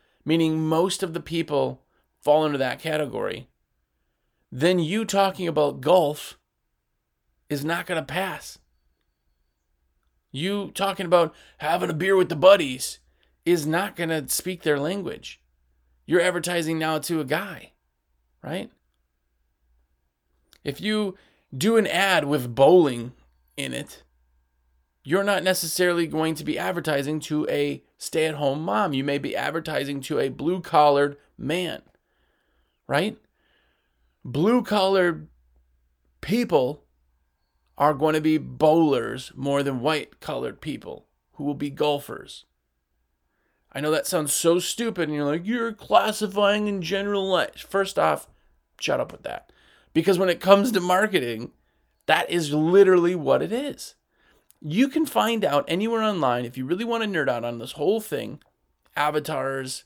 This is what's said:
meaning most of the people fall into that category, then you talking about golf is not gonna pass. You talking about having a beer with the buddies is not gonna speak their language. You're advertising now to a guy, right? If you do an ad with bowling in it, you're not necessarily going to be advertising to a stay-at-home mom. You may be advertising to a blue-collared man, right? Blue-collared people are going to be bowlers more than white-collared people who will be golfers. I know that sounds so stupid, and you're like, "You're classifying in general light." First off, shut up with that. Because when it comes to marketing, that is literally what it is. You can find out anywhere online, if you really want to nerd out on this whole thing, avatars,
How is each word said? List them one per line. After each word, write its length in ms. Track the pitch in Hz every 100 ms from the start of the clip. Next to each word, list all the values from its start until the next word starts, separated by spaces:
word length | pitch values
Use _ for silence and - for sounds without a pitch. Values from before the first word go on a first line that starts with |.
| _ _ 147
meaning 420 | 165 160 160 156
most 360 | 160 190 -
of 100 | 180
the 60 | 165
people 640 | 156 165 156 143 131 127 _ _ _ _
fall 260 | - 151 156
into 120 | 143
that 220 | 131 120
category, 680 | 160 151 143 110 101 - 127 _ _ _ _ _ _ _ _ _ _
then 280 | 127 165 185
you 260 | 156 214 220
talking 420 | 196 196 190 170
about 340 | 151 147 135
golf 560 | 131 185 180 151 - - _ _ _ _ _ _ _ _ _ _ -
is 140 | 143
not 220 | 151 170 175
gonna 180 | 165
pass. 540 | 139 165 190 - - - _ _ _ _ _ _ _ _ _ _ _ _ _ _ _ _ _
You 400 | 135 180 202 185
talking 340 | - 196 185 175
about 300 | 175 165 - - -
having 320 | 151 175 180
a 40 |
beer 220 | 156 190 190
with 140 | 175
the 60 | 143
buddies 640 | 180 196 139 127 - - _ _ _ _ 170
is 200 | 175 147
not 300 | 165 202 -
gonna 340 | 165 160 131
speak 320 | - 185 180
their 180 | 160 143
language. 640 | 151 202 165 - - - _ _ _ _ _ _ -
You're 160 | 170
advertising 560 | 180 175 180 175 160 160
now 220 | 160 156
to 200 | 151 165
a 60 | 135
guy, 480 | 165 196 - - _ _ _ _ _ _ _
right? 280 | 143 175 - _ _ _ _ _ _ _ _ _ _ _ _ _ _ _ _ _ _ _
If 180 | 147 139
you 360 | 202 214 196 185 _ _ _ 131
do 220 | 196 226
an 100 | 196
ad 380 | 175 196 175 143
with 280 | 147 123
bowling 600 | 117 139 180 147 120 113 - _ _ _ -
in 160 | 135
it, 300 | 123 143 - _ _ _ _ _ _ _ _ _ _
you're 200 | 135 180
not 200 | 202 190
necessarily 640 | 185 185 165 - 180 170 165
going 300 | 156 160 156
to 80 |
be 160 | 151 160
advertising 600 | 180 175 156 143 139 156
to 260 | - 151 -
a 340 | 147 143 135 _ _
stay-at-home 640 | - 156 156 147 143 143
mom. 320 | 170 214 190
You 100 | 135
may 140 | 139 143
be 180 | 135 101
advertising 640 | 139 160 160 135 139 139
to 180 | 135 139
a 100 | 135
blue-collared 880 | - 147 185 - 165 147 143 143 143 _ -
man, 440 | 131 175 175 - - _ _ _ _ _ _ _ _ _ -
right? 320 | 139 208 - _ _ _ _ _ _ _ _ _ _
Blue-collared 1080 | 123 127 196 247 220 208 190 196 175 160 156 _ _ _ _ _ _ _ _ _
people 600 | - 233 196 160 127 151 _ _ _ _ _ _ _ _ _ -
are 160 | 147
going 200 | 139 156
to 80 | 156
be 160 | 156 156
bowlers 960 | 127 123 151 165 156 127 113 123 - -
more 280 | 139 139
than 160 | 139 131
white-collared 800 | 135 156 - _ - 131 123 -
people 480 | 156 117 90 - _ _ _
who 120 | - 143
will 100 | 139
be 140 | 147
golfers. 760 | 139 147 143 - - - - - _ _ _ _ _ _ _ _ _ _ _ _
I 80 | 139
know 120 | 151
that 140 | 156 -
sounds 280 | 175 147
so 260 | - 170 175
stupid, 480 | - - 233 180 151
and 80 | 147
you're 100 | 143
like, 200 | 165 185
"You're 260 | 240 233
classifying 960 | 220 - 208 220 - 208 202 202 208 208
in 140 | 196
general 440 | 165 196 202 202 190
light." 320 | 175 117 -
First 400 | - 196 190 -
off, 300 | 156 147 - _ _ _ _ _
shut 200 | 156 131
up 140 | 120
with 100 | -
that. 280 | - - - _ _ _ _
Because 260 | 160 160 180
when 100 | 190
it 120 | 175
comes 300 | 185 202 220
to 100 | 208
marketing, 680 | 180 180 208 180 120 113 127 _ _ _ _ _ -
that 240 | 156 170
is 240 | 170 151
literally 600 | 151 160 196 190 180 175 180
what 260 | 135 -
it 120 | 160
is. 420 | 233 294 - - - _ _ _ _ _ _
You 280 | 147 180 269
can 160 | 311 311
find 400 | 220 214 233 170
out 180 | 143 -
anywhere 320 | 170 220 226
online, 420 | 220 190 135 120
if 140 | 123 131
you 80 | 131
really 180 | 180
want 200 | 233 226
to 60 | 214
nerd 200 | 175 135
out 160 | 120 117
on 140 | 117
this 140 | 120
whole 280 | - 160 220
thing, 400 | - 135 110 - _ _ _ _ _ -
avatars, 880 | 151 151 147 143 135 135 131 -